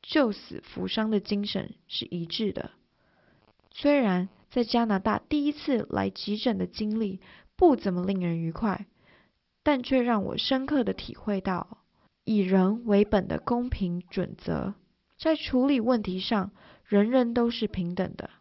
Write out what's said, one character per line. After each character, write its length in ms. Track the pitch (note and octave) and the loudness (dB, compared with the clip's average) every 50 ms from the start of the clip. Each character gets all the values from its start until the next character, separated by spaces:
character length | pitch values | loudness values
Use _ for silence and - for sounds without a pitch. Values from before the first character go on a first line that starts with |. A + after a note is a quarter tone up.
救 300 | - - - D#4 C#4 A3+ | -12 0 2 2 2 2
死 300 | G3+ - - - - - - | 0 -6 -12 -14 -14 -16 -14
扶 240 | - - - F#3 | -14 -10 -8 -6
伤 240 | F#3 - A3 A3 A3 | -4 -2 -2 -2 0
的 80 | A3 G3+ | 0 0
精 260 | G3+ - G#3 G3+ G3+ | 0 0 -4 -4 -4
神 300 | G#3 - F#3+ - - - _ _ _ | -4 -4 -6 -6 -6 -12 _ _ _
是 160 | - - - | -8 -8 -8
一 200 | - - F3 E3+ | -6 -6 -8 -6
致 280 | E3 - - A3+ G3+ - | -6 -6 -4 -4 -2 -4
的。 180 | - - - _ _ _ _ _ _ _ _ _ _ _ _ _ _ _ _ _ _ _ _ | -4 -10 -10 _ _ _ _ _ _ _ _ _ _ _ _ _ _ _ _ _ _ _ _
虽 280 | _ - - C#4+ D4 C#4+ | _ 0 2 4 4 4
然 300 | B3 G3+ F3+ F3+ F3+ F#3+ - _ _ _ | 4 2 2 2 0 -4 -8 _ _ _
在 140 | - B3 A#3 | -2 -2 0
加 220 | A3+ - A#3 A#3 | 2 2 2 2
拿 140 | A3 G3+ F#3 | 2 0 0
大 200 | F#3+ A3 G#3 G#3+ | 2 0 -2 -2
第 260 | - _ D#4 D4 C#4+ | -2 _ -2 0 0
一 60 | D4 | 0
次 340 | D4 - - - C4+ A3 G#3 - | -4 -4 -2 0 0 0 0 -2
来 200 | - G3 G3 G3 | -2 -2 -2 -2
急 280 | F#3+ - - - G#3 | -4 -6 -6 -4 -4
诊 200 | G#3+ - B3 G#3+ | -2 0 -2 0
的 80 | F#3+ F3+ | 0 -4
经 360 | F3+ - - A3 G#3 G#3+ A3+ | -6 -4 -6 -4 -2 -2 -2
历 180 | A3+ G3 F#3+ F#3+ - - - - _ _ _ | -2 -4 -4 -8 -14 -20 -20 -20 _ _ _
不 180 | - F#4 E4+ C4+ | 6 6 6 6
怎 180 | A#3+ - G3+ F3+ | 6 2 -2 -2
么 120 | F3 F3 | 0 -2
令 160 | F#3+ G3 F#3+ | 0 -2 0
人 180 | F3+ E3+ E3+ E3 | 0 -2 -2 -2
愉 140 | E3 E3 E3 | -2 -4 -4
快， 320 | - A3+ G#3+ F3+ - G#3 _ _ _ _ _ _ _ _ _ _ _ _ _ _ _ _ | -2 -2 -2 -2 -2 -6 _ _ _ _ _ _ _ _ _ _ _ _ _ _ _ _
但 200 | D4+ D4 C4 B3 | 0 0 0 0
却 180 | - C4 B3+ | 0 2 2
让 220 | A#3+ A#3+ A#3 G#3 F#3+ | 2 2 2 0 0
我 140 | - - | -2 -4
深 280 | - - - - - C4 | -4 -2 0 0 0 0
刻 200 | C#4 D4+ C#4 - | 0 0 0 0
地 80 | G3 F#3 | 0 -4
体 240 | - - - - | -6 -8 -14 -14
会 240 | - - G#3+ G3+ F#3+ | -10 -4 -4 -4 -2
到 380 | F#3 G3 F#3 F3 - - - _ _ _ _ _ _ _ _ _ _ | -2 -4 -4 -4 -6 -10 -14 _ _ _ _ _ _ _ _ _ _
以 140 | - A3 | 0 2
人 480 | G#3 F#3+ F#3 F#3+ F#3+ F#3 F#3+ G#3+ A#3 A#3+ | 2 4 4 6 6 6 4 2 0 0
为 180 | A3+ G3+ G3+ G#3 | 2 4 4 4
本 240 | G#3 - G3 - | 4 2 0 2
的 100 | - - - | 0 -4 -4
公 300 | - - A#3+ A#3+ B3 B3+ | -2 -2 -2 -2 -2 -4
平 320 | - - F#3+ F3 F3 F3 F3 _ | -4 -4 -2 -4 -4 -6 -8 _
准 280 | - G3+ F3+ - - | -6 -6 -6 -6 -8
则。 380 | - - - E3+ D3 - F#3+ G3+ _ _ _ _ _ _ _ _ | -12 -6 -4 -4 -4 -4 -6 -8 _ _ _ _ _ _ _ _
在 180 | _ - D#4+ D#4+ | _ 0 0 0
处 320 | - - - - B3+ B3+ | 0 -2 0 0 2 4
理 140 | C#4 D4 B3 | 4 2 2
问 200 | G#3+ A#3 C4 A3+ | 2 2 2 2
题 200 | G3+ F3+ F3+ F#3 | 0 -2 -6 -6
上， 300 | F#3 - A#3 G#3 F3+ G3+ _ - - - - _ _ | -2 0 0 0 -2 -4 _ -18 -20 -20 -20 _ _
人 240 | _ G#3 G3+ G#3 A3 | _ 4 4 4 6
人 240 | B3+ C4 B3 A#3 A#3 | 4 4 4 4 2
都 180 | B3 A#3+ A#3 | 0 0 0
是 160 | A#3 - A3 | 0 -2 -4
平 260 | G3+ - F#3+ F3 E3+ E3+ | -4 -2 -4 -4 -4 -2
等 220 | - F#3 - - | -4 -4 -4 -6
的 140 | - - - - _ | -12 -14 -14 -16 _